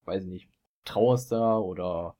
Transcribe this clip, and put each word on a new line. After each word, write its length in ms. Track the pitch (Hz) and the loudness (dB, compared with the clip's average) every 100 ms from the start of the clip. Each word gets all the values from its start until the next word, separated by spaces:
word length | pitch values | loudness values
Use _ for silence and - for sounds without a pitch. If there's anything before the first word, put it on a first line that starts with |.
| - | -6
weiß 180 | 95 92 | -6 -6
ich 40 | |
nicht, 200 | 90 - _ _ _ - | -10 -16 _ _ _ -6
trauerst 460 | 104 120 123 127 | 2 4 4 0
da 260 | 113 113 110 | 0 2 2
oder 600 | 92 90 90 85 85 - | 0 -4 -4 -4 -6 -12